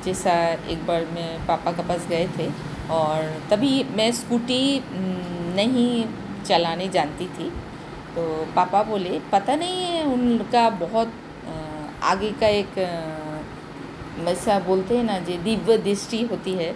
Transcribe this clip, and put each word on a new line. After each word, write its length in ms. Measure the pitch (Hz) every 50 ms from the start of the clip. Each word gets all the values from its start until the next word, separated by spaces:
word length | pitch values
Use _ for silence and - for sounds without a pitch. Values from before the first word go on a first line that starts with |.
| -
जैसा 440 | 185 185 190 - 196 175 170 170 170
एक 380 | 165 156 - - 165 165 156
बार 200 | - 170 170 165
मैं 400 | 165 170 170 170 165 165 165 -
पापा 260 | - 170 160 - 175
के 100 | 170 170
पास 240 | 170 175 175 170 -
गए 220 | - 170 165 175 190 - -
थे 120 | 165 170 294 - - - - - - -
और 520 | 160 165 156 151 156 160 156 156 156 156 139 -
तभी 340 | 208 208 262 277 262 269 -
मैं 280 | - - 202 220 226
स्कूटी, 680 | 240 233 - - 240 240 233 240 254 254 262 277 277 262
हम्म, 760 | - - - 185 190 185 185 180 180 175 175 175 170 170 180
नहीं 520 | 190 208 240 254 247 240 247 240 233 226 - - - - - - - -
चलाने 420 | - 190 170 170 165 165 165 185 190
जानती 380 | 185 180 151 147 151 - 175
थी, 240 | 185 - - 170 - 349 - - - - - - - - - - - -
तो 320 | 170 165 160 160 156 160 156 -
पापा 260 | - 180 180 - 196
बोले, 380 | 214 220 220 202 185 175 220 302 - -
"पता 240 | - 196 196 - 269
नहीं 280 | 311 339 359 370 370 359
है 200 | 349 339 330 311
उनका 680 | 285 254 247 247 240 233 220 202 - - 240 233 226
बहुत, 420 | 220 180 170 165 220 226 226 233 226 - - - - - -
अ, 580 | 160 160 160 156 156 156 156 151 - - - -
आगे 280 | 156 185 190 202 214
का 160 | 208 - 226 214
एक, 300 | 208 208 196 196 - 196
अ, 320 | 185 180 170 170 160 160 156 156 156 156 151 156 151 - - - - - - - - - - - - - - -
वैसा 380 | 165 175 180 180 - 233 202 196
बोलते 380 | 180 175 190 190 185 190 233
हैं 80 | 247 240
ना, 140 | 220 202 185
जो 180 | 175 175 180
दिव्य 420 | 170 165 214 226 196 165 196 226 208
दृष्टि 440 | 170 196 202 196 - - 233 226
होती 300 | 240 233 196 170 - 196
है।" 200 | 185 185 165 165 226